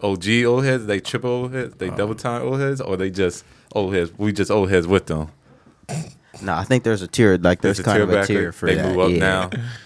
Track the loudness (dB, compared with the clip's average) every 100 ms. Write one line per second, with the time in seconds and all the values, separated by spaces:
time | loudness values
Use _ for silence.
0 | -4 -2 0 2 2 2 2 -2 -2 -4
1 | -4 -6 -4 -4 -4 -8 -10 -8 -6 -4
2 | -4 -4 -6 -4 -4 -2 -2 -4 -4 -2
3 | -2 0 0 -2 -18 -20 _ -4 0 0
4 | -2 -2 -2 0 0 2 4 2 4 0
5 | 2 -4 -6 -12 _ -20 _ _ -12 -10
6 | -10 -18 _ -10 -4 -2 0 0 2 -2
7 | -2 4 6 6 4 2 0 0 2 2
8 | 4 2 2 0 -2 -2 -2 0 0 2
9 | 2 2 2 0 -2 -6 -10 -12